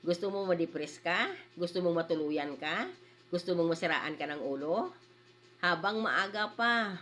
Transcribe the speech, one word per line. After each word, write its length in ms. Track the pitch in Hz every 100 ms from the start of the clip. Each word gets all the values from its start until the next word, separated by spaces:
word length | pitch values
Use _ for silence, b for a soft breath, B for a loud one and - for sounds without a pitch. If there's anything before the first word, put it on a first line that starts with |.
Gusto 280 | 160 175 202
mo 160 | 196 196
ma-depress 560 | 170 165 156 147 -
ka? 240 | 165 180 254 370 - -
Gusto 240 | 175 185
mo 80 | 180
matuluyan 640 | 170 165 160 151 151 143 143
ka? 320 | 156 175 370 370 B B -
Gusto 240 | 180 175 175
mong 200 | 165 165
masiraan 400 | 170 151 151 151
ka 100 | 147
ng 160 | 147
ulo? 480 | 131 139 147 185 359 - - - - - - -
Habang 400 | 175 170 190 220
maaga 480 | 220 139 196 208 214 214
pa 400 | 233 233 214 180